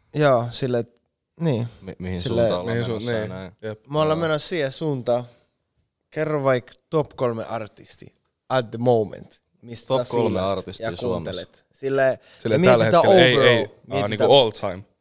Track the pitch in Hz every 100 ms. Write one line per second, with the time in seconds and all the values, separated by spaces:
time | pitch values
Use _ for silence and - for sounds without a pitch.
0 | _ 143 147 123 120 120 135 120 117 _
1 | _ _ _ - 165 117 120 - 95 -
2 | 90 90 87 113 113 90 90 117 120 110
3 | 120 113 107 92 92 - 110 107 - 147
4 | 156 160 165 151 - 175 135 - 160 135
5 | 120 120 120 _ _ _ _ _ _ _
6 | _ - 156 151 135 127 - - - 160
7 | 143 - 127 113 107 113 107 - - -
8 | - _ _ _ - 131 117 113 120 120
9 | 104 57 - - _ _ 120 117 - 131
10 | 120 120 113 95 95 92 90 85 87 87
11 | 120 90 82 90 85 _ _ - 135 135
12 | 135 117 _ - 120 110 170 120 110 170
13 | 160 190 131 127 127 117 - - - 139
14 | 104 107 131 139 117 - 104 90 - _